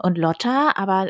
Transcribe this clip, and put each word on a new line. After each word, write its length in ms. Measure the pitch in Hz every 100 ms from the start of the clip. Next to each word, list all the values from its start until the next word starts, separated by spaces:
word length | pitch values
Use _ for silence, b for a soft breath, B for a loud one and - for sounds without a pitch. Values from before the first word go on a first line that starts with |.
und 160 | 180 170
Lotta, 540 | 165 165 240 262 302 -
aber 340 | 196 190